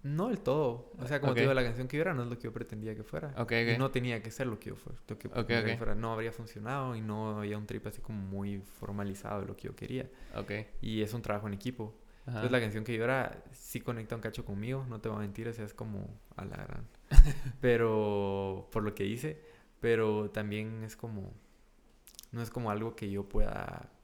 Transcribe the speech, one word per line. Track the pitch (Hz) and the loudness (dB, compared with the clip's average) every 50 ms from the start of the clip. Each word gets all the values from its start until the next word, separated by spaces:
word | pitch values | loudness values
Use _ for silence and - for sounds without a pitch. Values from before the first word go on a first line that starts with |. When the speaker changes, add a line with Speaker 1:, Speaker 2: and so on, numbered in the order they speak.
| - | -4
Speaker 1:
No | 139 147 156 190 247 | -4 -2 -2 0 0
del | 240 170 | -2 -2
todo. | - - 135 151 151 127 117 120 - - - - | 0 2 2 2 2 0 0 -2 -10 -14 -12 -10
O | 127 123 | -4 -2
sea, | 147 143 | -2 2
como | 143 139 | 2 2
Speaker 2:
Ok. | 127 117 | 4 6
Speaker 1:
te | |
digo, | 117 135 135 | 6 6 6
la | 131 127 | 4 4
canción | 120 113 120 127 127 | 2 0 -2 -4 -4
que | 143 147 | 0 0
yo | |
era | 160 185 170 | 0 0 0
no | 131 120 | -2 -2
es | 120 | -4
lo | 120 117 | -6 -6
que | - | -6
yo | 117 110 | -8 -6
pretendía | 117 117 - - 107 107 110 110 | -6 -8 -8 -8 -8 -8 -8 -8
que | 110 107 | -8 -10
fuera. | - - 147 - 147 135 - | -8 -8 -8 -8 -6 -4 -4
Speaker 2:
Ok, | 120 113 117 | -2 0 2
Speaker 1:
Y | 117 117 117 117 | 2 4 2 2
Speaker 2:
ok. | 120 | 2
Speaker 1:
no | 131 135 | 2 2
tenía | 135 131 123 123 117 110 | 0 0 0 0 -2 -4
que | 104 110 | -6 -8
ser | 107 - 135 | -6 -4 -4
lo | 127 110 104 | -4 -4 -6
que | - - | -8 -12
yo | - | -12
fue-, | - - - - - - - | -12 -10 -12 -12 -12 -10 -12
lo | 110 - | -12 -10
que | - - | -10 -6
Speaker 2:
Ok, | - | -4
Speaker 1:
pretendía | 123 113 - 117 117 110 | -2 0 2 2 2 2
que | 110 | 2
Speaker 2:
ok. | 113 120 | 0 0
Speaker 1:
fuera. | 117 110 107 | 2 2 2
No | 110 113 113 113 | 2 2 0 -2
habría | 110 110 117 | -2 -4 -4
funcionado | 117 - 117 107 - 104 104 113 131 143 135 127 120 | -6 -8 -12 -12 -12 -10 -8 -6 -4 -4 -4 -4 -4
y | 113 | -4
no | 110 107 107 107 110 110 107 104 | -4 -4 -4 -4 -4 -4 -4 -4
había | 104 104 104 104 | -4 -4 -4 -6
un | 107 | -6
trip | 107 110 107 - 110 | -6 -8 -8 -8 -8
así | - - | -10 -8
como | - - 110 104 | -8 -8 -6 -6
muy | 98 95 98 98 98 101 101 98 | -6 -6 -6 -6 -4 -4 -6 -6
formalizado | 98 - - - - 101 101 101 101 98 98 98 - 107 104 101 | -8 -12 -16 -12 -10 -8 -6 -4 -4 -4 -6 -8 -8 -6 -6 -6
de | 98 104 | -6 -6
lo | 101 | -10
que | - - | -10 -10
yo | - - | -12 -10
quería. | - 107 107 123 131 127 - - - - - - | -10 -10 -6 -6 -6 -6 -8 -12 -16 -18 -12 -10
Speaker 2:
Ok. | 110 104 101 101 104 107 - - - | -10 -8 -6 -6 -6 -6 -8 -8 -6
Speaker 1:
Y | - - 110 110 | -4 -2 0 0
es | 107 104 117 | -2 -2 -2
un | 120 110 | -6 -4
trabajo | - 104 101 107 107 | -4 -4 -4 -4 -6
en | 101 | -8
equipo. | 98 - 123 123 - 110 104 - - - - - - - - | -4 -6 -6 -6 -6 -10 -10 -10 -16 -20 -20 -20 -16 -10 -8
Speaker 2:
Ajá. | 123 110 | -6 -2
Speaker 1:
Entonces, | 113 127 | -2 2
la | 123 127 | 2 2
canción | 117 110 101 110 107 | 2 0 -2 -4 -4
que | 113 120 | -4 -2
yo | 110 113 | 0 0
era | 120 131 135 120 - - - - - | 2 2 0 0 -2 -6 -10 -16 -18
sí | - - - - - 120 | -20 -20 -16 -10 -10 -8
conecta | - - 120 113 110 104 123 | -6 -6 -6 -6 -6 -8 -8
un | 117 | -6
cacho | 104 113 107 - 117 | -6 -6 -8 -8 -8
conmigo, | - 101 101 104 117 131 135 135 123 | -8 -6 -6 -4 -4 -4 -6 -6 -8
no | 120 107 | -10 -6
te | - 113 | -6 -6
voy | 107 104 | -4 -4
a | |
mentir, | 107 101 98 113 113 117 | -6 -6 -6 -8 -8 -8
o | 117 | -8
sea, | 113 110 | -8 -10
es | 104 - | -12 -10
como | - 110 110 104 98 98 - 107 - - - - | -10 -10 -8 -8 -8 -10 -10 -14 -16 -20 -18 -14
a | - 95 | -12 -10
la | 98 - - | -10 -10 -10
gran. | 50 - - - - - - - - - | -10 -8 -8 -10 -10 -12 -16 -20 -6 12
Speaker 2:
<laughs> | 135 139 - 151 139 - - 135 120 - | 12 12 12 12 12 2 -2 -4 -4 2
Speaker 1:
Pero, | - 127 120 117 117 113 110 110 107 104 104 101 101 98 98 98 98 98 95 95 95 - | 4 4 6 6 4 4 4 2 2 2 2 2 0 0 0 0 -2 -2 -4 -6 -8 -6
por | - 113 104 | -4 -2 -2
lo | 104 104 | -2 -2
que | - 98 | -2 -2
hice, | 98 110 117 135 156 156 - - - - - - _ - - | -2 -2 -4 -6 -8 -8 -10 -16 -20 -20 -20 -20 _ -18 -4
pero | - 117 117 113 110 110 107 107 107 101 | 2 2 4 4 4 2 2 2 0 -2
también | - 107 107 107 104 107 110 110 110 113 110 | -4 -4 -4 -2 -4 -4 -4 -6 -8 -8 -10
es | 110 - | -10 -10
como... | - - 117 110 101 95 92 95 - - - - - - - - - - - - - - - - - - - | -10 -10 -8 -8 -8 -8 -10 -12 -16 -20 -20 -20 -20 -20 -20 -20 -20 -20 -20 -20 -20 -20 -20 -20 -20 -18 -12
No | - 117 | -8 -8
es | 117 113 | -8 -6
como | - 131 120 110 | -6 -4 -2 -2
algo | 104 104 110 113 113 | -2 -2 -2 -6 -6
que | - 107 101 | -6 -6 -4
yo | 98 101 101 101 | -4 -4 -6 0
pueda | - - - - 53 50 50 - 50 - - - - - | 4 4 4 4 4 -4 -6 -8 -8 -10 -14 -16 -20 -20